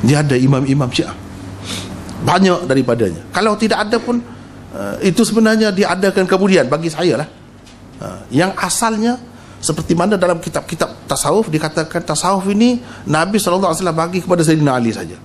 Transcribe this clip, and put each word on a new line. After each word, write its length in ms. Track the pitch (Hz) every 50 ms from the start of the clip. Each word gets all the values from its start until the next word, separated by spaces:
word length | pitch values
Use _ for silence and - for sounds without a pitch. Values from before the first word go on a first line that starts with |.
| -
Dia 160 | 117 147 147
ada 160 | 151 143 135
imam-imam 480 | 127 127 135 139 131 143 135 135 127 131 120
Syiah. 240 | - - - - - - - - - - - - - - - - - - - - - - - - - -
Banyak 480 | - - 175 185 190 185 180 - - 131
daripadanya. 560 | 131 135 123 123 117 120 113 92 82 80 - -
Kalau 240 | - 175 208 220 208
tidak 320 | 202 220 208 226 - - 208
ada 80 | 240
pun, 240 | 233 - 240 240 240 240 - - - - - - - - - -
uh, 240 | - 101 - - -
itu 240 | - 196 170 233 226
sebenarnya 480 | 220 208 226 220 220 220 220 220 214
diadakan 560 | 190 185 202 165 175 185 196 190 185 196 190 175
kemudian 400 | 190 185 196 202 190 165 139 135
bagi 240 | 147 151 165 165
saya 320 | 156 - 180 175 123 117 156
lah. 40 | - - - - - - - - - - - - - -
Uh, 240 | - - 101 95 98 101 -
yang 240 | 117 139 175 190 190 -
asalnya, 560 | - - - - 240 226 226 214 220 240 247 247 - - - - - - - - -
seperti 320 | - 156 160 160 - 165
mana 240 | 170 175 208 214 190
dalam 160 | 180 175 175
kitab-kitab 720 | 165 - 165 - 165 - - 170 160 170 - - - - -
tasawuf 400 | 139 - - 143 165 208 220 185
dikatakan 560 | 151 156 160 156 - 170 156 156 - 170 175
tasawuf 400 | - 151 147 - 180 196 190 185 190
ini 320 | 202 208 233 247 247 240 - - - - - -
Nabi 320 | 147 156 165 190 208 214
sallallahu 320 | - 185 175 190 196 175
alaihi 80 | 160 160
wasallam 160 | 185 175 160
bagi 220 | 160 165 170 180 185
kepada 240 | 170 175 180 175 160
Sayyidina 320 | 156 160 156 151 143 127
Ali 160 | 127 117 113
saja. 240 | 101 98 90 80 90 90